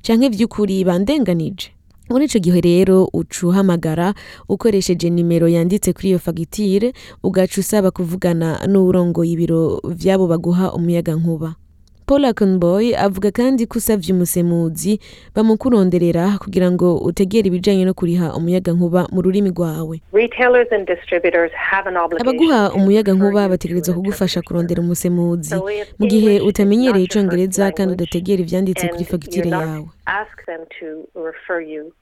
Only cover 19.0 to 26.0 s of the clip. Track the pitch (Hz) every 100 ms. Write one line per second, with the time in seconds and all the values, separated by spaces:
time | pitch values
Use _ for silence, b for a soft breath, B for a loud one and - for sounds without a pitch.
19 | 175 185 180 196 202 175 165 156 160 165
20 | _ 202 233 - 247 247 233 214 185 175
21 | - 175 175 170 170 - - 196 196 180
22 | 165 165 240 247 320 247 202 196 196 208
23 | 202 190 202 202 196 180 170 175 170 175
24 | 196 196 185 180 - 170 170 170 175 175
25 | 180 175 175 170 151 190 196 208 208 -